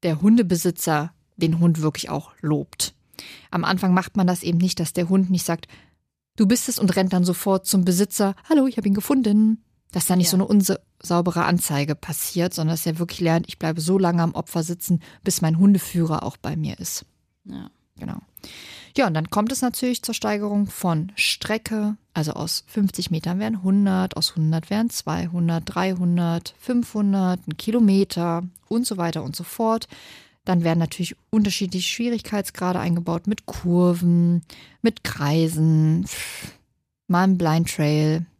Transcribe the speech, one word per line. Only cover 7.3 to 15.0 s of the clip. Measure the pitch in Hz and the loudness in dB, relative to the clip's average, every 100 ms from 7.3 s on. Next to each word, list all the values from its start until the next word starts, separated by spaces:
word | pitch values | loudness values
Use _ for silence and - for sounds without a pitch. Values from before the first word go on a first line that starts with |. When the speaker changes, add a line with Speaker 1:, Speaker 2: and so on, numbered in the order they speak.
| 175 - 190 190 | 0 0 0 2
Speaker 1:
zum | 196 | 2
Besitzer, | 180 180 202 - 202 190 - | 2 2 0 0 -2 -2 0
„Hallo, | 311 269 | 2 2
ich | 240 | 0
hab | 208 | 0
ihn | |
gefunden.“ | 196 - 269 226 208 220 220 _ _ _ | 0 2 2 4 4 4 2 _ _ _
Dass | 180 - | -4 2
da | 185 | 2
nicht | 175 | 4
Speaker 2:
Ja. | |
Speaker 1:
so | 180 | 2
eine | 196 | 4
unsaubere | 208 190 185 _ _ - 175 175 175 170 | 4 4 0 _ _ -2 0 2 0 2
Anzeige | 175 - 143 143 - | 0 0 -2 -2 -4
passiert, | - 156 - - 175 | -6 -8 -6 -2 -2
sondern | 175 160 165 | -2 -2 -2
dass | 170 | -2
er | 160 | -4
wirklich | 175 - | -6 -2
lernt, | 170 165 - | 0 2 0
ich | - | -6
bleibe | 160 165 | -6 -4
so | 156 190 | 0 2
lange | 180 175 | 2 2
am | 170 - | 0 -2
Opfer | 160 170 | -6 -4
sitzen, | 165 175 - 175 | -4 -6 -2 -2